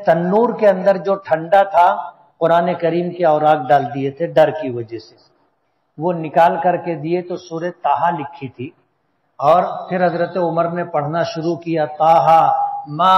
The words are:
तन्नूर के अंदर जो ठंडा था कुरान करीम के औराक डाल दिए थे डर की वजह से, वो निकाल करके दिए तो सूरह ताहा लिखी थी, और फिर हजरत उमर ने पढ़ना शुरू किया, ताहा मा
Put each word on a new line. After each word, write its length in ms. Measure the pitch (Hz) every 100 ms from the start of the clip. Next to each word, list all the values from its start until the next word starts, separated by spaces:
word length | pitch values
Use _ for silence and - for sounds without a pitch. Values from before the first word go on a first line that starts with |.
| -
तन्नूर 460 | 170 175 208 240 196
के 60 | 214
अंदर 320 | 185 185 185
जो 140 | 196 196 -
ठंडा 360 | 160 165 196 196
था 200 | 180 180 208 - - _ -
कुरान 320 | 165 170 175 175
करीम 340 | 165 165 175
के 140 | 175
औराक 340 | 170 151 151 156 135
डाल 160 | 143 127
दिए 240 | 135 135
थे 160 | 135 165
डर 220 | 151 147
की 180 | - 143
वजह 260 | 120 113 113
से, 180 | - _ _ _ _ _ _ _ _ -
वो 140 | 165
निकाल 420 | 170 160 175 170 180
करके 360 | 175 175 151 160
दिए 240 | 151 175
तो 140 | 175 180
सूरह 320 | - 165 175 175
ताहा 300 | 147 143 170
लिखी 360 | 170 143 - 135
थी, 240 | - 131 - _ _ _ _ _ -
और 240 | 139 170 - - -
फिर 120 | 180
हजरत 320 | 180 165 170 185
उमर 320 | 170 160 165
ने 120 | 175 175
पढ़ना 320 | 156 143 165
शुरू 300 | 165 165 160 170
किया, 280 | 170 165 151
ताहा 540 | - 156 165 160 165 160 - - - 151
मा 240 | 147 185